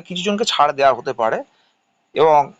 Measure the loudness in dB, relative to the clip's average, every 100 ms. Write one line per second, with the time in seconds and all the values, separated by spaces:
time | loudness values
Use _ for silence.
0 | -8 -8 -4 -4 -2 0 0 2 0 0
1 | -4 -4 -2 -4 -8 _ _ _ _ _
2 | _ 0 4 4 0